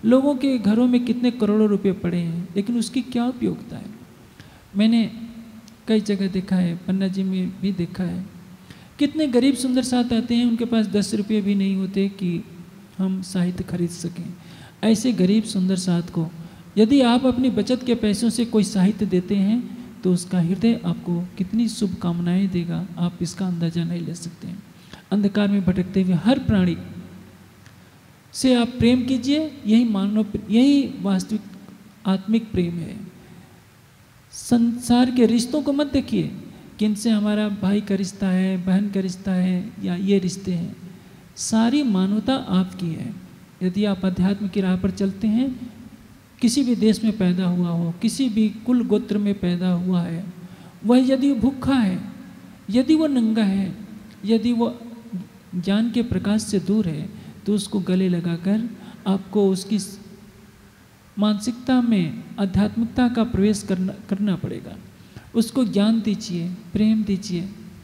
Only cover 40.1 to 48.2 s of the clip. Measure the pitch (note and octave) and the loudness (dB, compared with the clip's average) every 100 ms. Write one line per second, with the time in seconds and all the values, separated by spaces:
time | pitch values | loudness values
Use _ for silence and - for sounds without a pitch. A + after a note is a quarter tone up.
40.1 | G3 F3+ - - F3 F#3 - - - - | 2 2 -4 -4 -4 -4 -10 -18 -20 -20
41.1 | - - - - A3 A3+ C#4+ C4+ F#3+ F#3+ | -20 -20 -10 0 2 4 2 2 2 2
42.1 | G#3 - F3 - F#3 F#3 - E3+ D#3+ A#2 | 0 0 -2 0 0 0 -4 -6 -4 -8
43.1 | - - - - - F#3 F#3+ G#3 F#3+ F#3 | -10 -18 -20 -20 -6 -4 0 0 0 -2
44.1 | F3+ F#3 G3+ G#3 G#3 F#3 F3+ G3 F#3 G3 | 2 0 0 -2 0 0 0 0 0 -2
45.1 | F#3+ A3 A3 C4+ B3+ - - - - - | 0 0 2 0 -4 -12 -16 -20 -20 -20
46.1 | - - - A#3+ C#4 B3 A3+ G#3+ A3 A3 | -20 -20 0 2 2 2 4 4 4 0
47.1 | G3+ F#3 F3+ F3+ F3 F3 E3+ E3+ E3+ A3+ | 2 2 2 2 2 0 0 -2 -2 -2
48.1 | - | 0